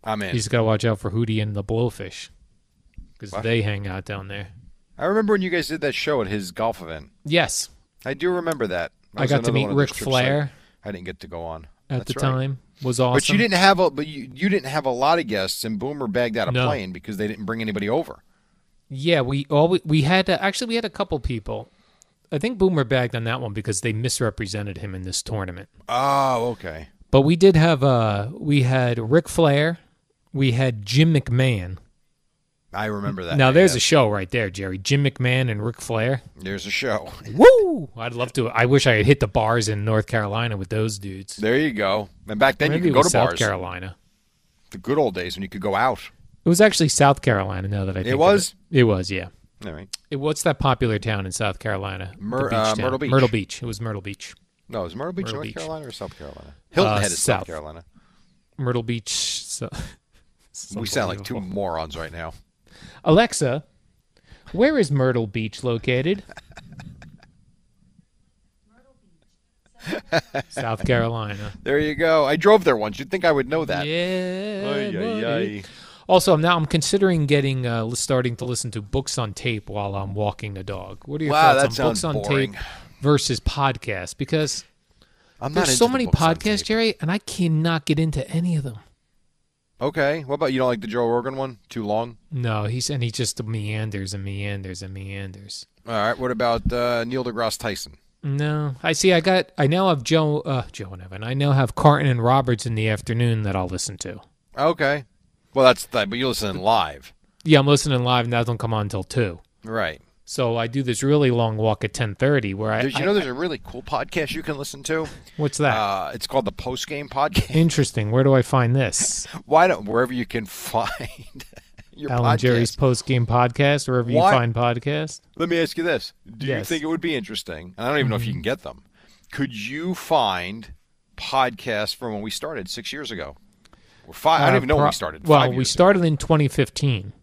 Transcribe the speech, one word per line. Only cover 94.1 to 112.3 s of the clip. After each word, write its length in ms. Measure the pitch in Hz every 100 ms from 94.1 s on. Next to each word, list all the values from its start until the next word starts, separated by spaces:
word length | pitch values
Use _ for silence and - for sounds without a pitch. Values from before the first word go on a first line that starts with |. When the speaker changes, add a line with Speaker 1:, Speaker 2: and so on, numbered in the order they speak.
Speaker 2:
and 100 | 98
meanders 560 | 98 98 101 101 95 90
and 140 | 95
meanders. 720 | 95 98 98 98 95 101 - - _ -
Speaker 1:
All 60 |
right. 220 | 113 104 120
What 120 | 127
about, 420 | 117 120 117 98
uh, 320 | 120 120 120
Neil 200 | 117 131
deGrasse 340 | 123 110 113 -
Tyson? 400 | 117 95 - 71 _ _
Speaker 2:
No. 540 | 147 139 151 151 147 127
I 100 | 165
see, 200 | 160 190
I 80 | 175
got, 300 | 170 185 180 -
I 80 | 143
now 220 | 170 190
have 160 | 151
Joe, 360 | 113 160 156 147
uh, 220 | - 135 -
Joe 200 | - 95
and 100 | 92
Evan. 220 | 92 95
I 100 | 110
now 160 | 131 143
have 220 | 135 127
Carton 320 | - 151 143 143
and 160 | 120
Roberts 420 | 117 131 127 117
in 120 | 123 110
the 120 | 110
afternoon 540 | 107 - 120 120 113
that 140 | 107 95
I'll 100 | 90
listen 300 | 90 - 92
to. 220 | 92 - - _ _ -
Speaker 1:
Okay. 480 | 147 165 143 147 127 _ _ _ _
Well, 100 | 135
that's 220 | 127 120 -
that, 220 | 113 101
but 100 | 117
you 100 | 131
listen 320 | 110 107 92
live. 520 | 95 113 80 71 - _ _ _
Speaker 2:
Yeah, 140 | 156 147
I'm 80 | 139
listening 380 | 143 151 127
live, 200 | 123 127 120
and 60 |
that 140 | 120 117
don't 120 | 113
come 140 | 117
on 100 | 110
until 200 | 104 98
two. 380 | 92 - 107 82 _ _
Speaker 1:
Right. 360 | 110 110 90 76 _ _
Speaker 2:
So 320 | - - 123 117
I 100 | 117
do 140 | 131
this 180 | 127 113
really 280 | 139 147 139
long 240 | 120 113 107
walk 260 | 110 107
at 80 | 117
ten 220 | - 113
thirty 400 | 98 135